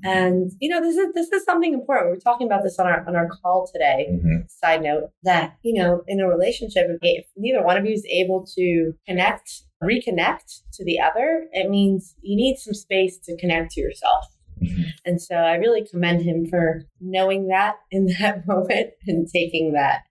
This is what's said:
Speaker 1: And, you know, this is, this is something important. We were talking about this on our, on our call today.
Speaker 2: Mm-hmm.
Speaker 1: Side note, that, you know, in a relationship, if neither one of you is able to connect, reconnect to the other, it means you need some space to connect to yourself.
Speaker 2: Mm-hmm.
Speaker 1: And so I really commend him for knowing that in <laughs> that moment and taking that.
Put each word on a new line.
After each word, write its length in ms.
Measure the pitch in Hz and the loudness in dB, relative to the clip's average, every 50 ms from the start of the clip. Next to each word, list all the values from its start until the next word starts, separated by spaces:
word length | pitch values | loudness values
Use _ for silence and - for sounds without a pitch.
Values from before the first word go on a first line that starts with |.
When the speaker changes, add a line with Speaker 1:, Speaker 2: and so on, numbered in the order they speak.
| 190 | 0
Speaker 1:
And, 480 | 190 190 185 185 185 185 185 185 185 190 - | 2 2 4 4 4 2 2 0 -2 -6 -4
you 100 | 262 302 | -4 -2
know, 120 | 349 339 | 0 0
this 140 | 320 339 330 | 0 0 2
is, 160 | 339 392 339 - | 2 0 0 0
this 180 | 339 330 339 | -4 -2 0
is 120 | 392 392 381 | 0 0 0
something 300 | 370 349 339 339 330 294 | 2 0 2 2 0 0
important. 380 | 254 - - 277 233 180 175 | -2 -2 0 0 2 2 0
We 60 | 175 | -2
were 40 | 190 | 0
talking 240 | - 240 240 240 254 | 0 0 0 2 0
about 160 | 226 202 196 196 | 0 0 0 0
this 140 | 190 185 | -2 -2
on 80 | - 185 | 0 0
our, 180 | 180 175 - - | 2 2 0 0
on 80 | 175 180 | -2 0
our 120 | 170 170 | 0 0
call 400 | 170 - - _ 180 180 185 185 180 | -2 -4 -4 _ 0 2 2 0 -2
today. 360 | - 165 156 143 135 135 151 175 | -4 0 2 2 2 2 0 -2
Speaker 2:
Mm-hmm. 320 | - - 170 - 160 170 175 | -2 0 2 2 0 0 -2
Speaker 1:
Side 360 | - - - - 165 160 160 160 | -8 -10 -2 2 2 2 2 2
note, 260 | 147 147 156 151 - _ _ - | 0 0 -2 -2 -6 _ _ 0
that, 340 | 185 180 170 170 170 - _ - | 2 2 2 2 -2 -8 _ -4
you 100 | 233 226 202 | -2 0 2
know, 220 | 180 175 175 175 - | 2 2 2 0 -2
in 120 | - 196 196 | -4 -2 0
a 60 | 190 | 2
relationship, 580 | 185 175 170 180 233 233 - 240 214 202 185 175 175 170 170 | 2 2 2 2 0 0 -4 -8 -2 0 0 0 0 0 0
if 240 | 170 175 - - - _ _ | 2 2 0 0 -2 _ _
neither 280 | 196 208 247 262 226 175 | -6 -2 0 0 2 2
one 120 | 170 180 | 2 2
of 100 | 196 202 | 2 2
you 80 | 220 220 | 0 -2
is 120 | 214 208 - | -4 -4 -2
able 360 | - 180 185 180 190 185 185 - - | 0 0 0 2 0 -2 -4 -6 -4
to 380 | 185 180 180 170 165 165 160 160 _ _ | -2 0 2 2 2 0 0 -4 _ _
connect, 420 | - 180 180 185 214 220 - _ - - - _ _ _ _ 165 | -6 -2 0 0 0 0 -2 _ -16 -18 -18 _ _ _ _ -2
reconnect 800 | 180 233 240 - 240 190 170 175 220 302 - - - - - _ - - | 0 0 0 -2 -2 -2 0 0 0 -2 -4 -10 -20 -20 -20 _ -20 -16
to 120 | - 190 | -10 -4
the 140 | 170 170 - | -4 -2 2
other, 480 | - 156 - 220 254 311 330 320 320 - - | 0 0 2 0 0 0 0 -2 -4 -6 -6
it 160 | - 190 202 | -4 -2 0
means 440 | 202 202 202 196 196 185 185 - _ _ | 2 2 2 2 2 0 -4 -10 _ _
you 140 | - 196 208 | -8 -4 -2
need 220 | 208 247 269 262 | 0 2 0 0
some 180 | - - 220 208 | -2 -6 -12 -12
space 420 | 208 - _ 196 190 190 185 185 - - | -12 -8 _ 0 0 0 0 -2 -8 -12
to 100 | - 170 | -12 -10
connect 340 | 165 - 180 165 165 165 165 - | -4 -2 -2 0 0 -2 -4 -6
to 80 | 151 | -6
yourself. 440 | - - - - - - - - - - _ _ _ _ - - | -6 -6 -6 -2 0 2 2 2 0 -8 _ _ _ _ -6 -4
Speaker 2:
Mm-hmm. 220 | - 175 180 180 165 156 156 _ _ | -4 -4 -2 -4 -4 -4 -6 _ _
Speaker 1:
And 140 | 175 175 170 | -4 -4 -4
so 140 | - - 175 | -4 -4 -2
I 200 | 170 165 165 170 | 0 2 2 2
really 280 | 175 202 233 233 214 214 | 2 2 2 2 2 0
commend 360 | - - 175 175 170 175 175 | -4 -4 -2 0 2 2 2
him 240 | 170 170 165 165 165 | 2 0 0 0 -2
for 380 | 165 175 175 170 160 156 - - - _ _ | 0 2 2 2 2 0 -2 -8 -18 _ _
knowing 460 | 185 185 185 185 190 190 196 196 196 | -10 -4 0 2 2 2 2 0 0
that 280 | 190 185 190 202 214 208 - _ _ | 0 2 2 2 0 -2 -6 _ _
in 140 | - 196 196 | 0 0 2
<laughs> 140 | 185 180 175 | 2 2 0
that 280 | 208 202 165 185 156 | 0 0 -2 -2 -4
moment 440 | 180 196 185 - - 220 - 117 - - _ - | -2 0 0 0 0 0 -2 -2 -4 -8 _ -6
and 200 | 185 165 165 170 | -4 -2 -2 -2
taking 460 | - - 175 170 165 165 160 160 160 147 | 0 0 0 0 0 -2 -2 -2 0 0
that. 280 | 147 139 135 139 - - _ | 2 2 0 0 -2 -4 _